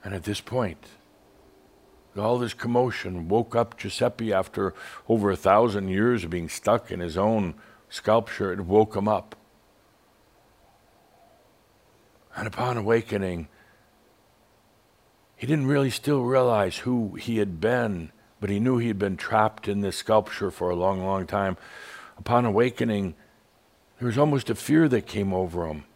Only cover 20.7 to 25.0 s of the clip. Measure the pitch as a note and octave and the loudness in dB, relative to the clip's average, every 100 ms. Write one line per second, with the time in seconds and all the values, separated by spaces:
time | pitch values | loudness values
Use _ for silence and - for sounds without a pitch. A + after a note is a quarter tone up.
20.7 | F2+ F#2 F#2+ F#2 F#2+ F2+ G#2 G2 F#2 - | 2 0 0 -2 -2 -2 -2 -2 -4 -12
21.7 | - - - - - - B2 A#2+ G2+ B2 | -20 -18 -20 -20 -14 0 2 4 4 2
22.7 | - A#2+ G#2 F#2+ D#2+ _ _ _ _ _ | 2 -2 0 -2 -8 _ _ _ _ _
23.7 | _ _ _ B2 A2+ D3+ C#3 - A2 - | _ _ _ -2 2 2 2 -2 -6 2
24.7 | D#3 D#3+ A#2+ | 4 4 2